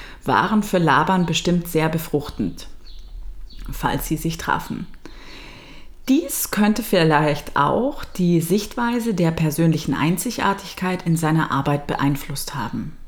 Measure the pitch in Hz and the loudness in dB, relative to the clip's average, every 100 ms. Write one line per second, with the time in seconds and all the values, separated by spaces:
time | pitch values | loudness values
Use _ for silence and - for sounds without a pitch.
0 | - - - 104 180 214 202 185 160 139 | -16 -8 2 2 4 2 2 2 4 4
1 | 165 190 170 160 180 175 - 160 160 165 | 4 2 2 0 2 0 2 0 2 0
2 | - 147 - - 92 82 - - - - | -2 -2 -2 -4 -4 -4 -12 -14 -14 -14
3 | - - - - - - - - 143 139 | -12 -12 -10 -10 -12 -12 -10 -4 -2 -2
4 | - 156 160 165 - - - - - - | -2 -2 -2 -4 -2 -2 -2 -8 -8 -12
5 | - - - - - - - - - - | -16 -16 -16 -16 -18 -18 -18 -16 -16 -10
6 | - 277 539 - - 202 208 214 - 185 | 2 2 2 -4 -2 2 4 2 2 4
7 | 160 151 151 143 - - 143 139 262 294 | 6 6 4 0 -2 2 4 4 0 -2
8 | - - 175 170 165 202 - - 233 240 | -8 0 4 4 4 0 0 -2 -2 0
9 | 226 180 165 165 156 151 165 156 - 85 | 0 2 2 4 0 4 4 4 0 0
10 | 151 180 247 - 196 196 - - 185 185 | 2 0 -2 0 0 -2 -6 -6 -4 -2
11 | 175 165 156 160 - 135 143 143 - - | 0 2 4 2 2 0 0 0 -2 0
12 | 139 143 - 139 - 143 107 117 80 - | 0 0 -4 -8 -6 -6 -6 -6 -8 -12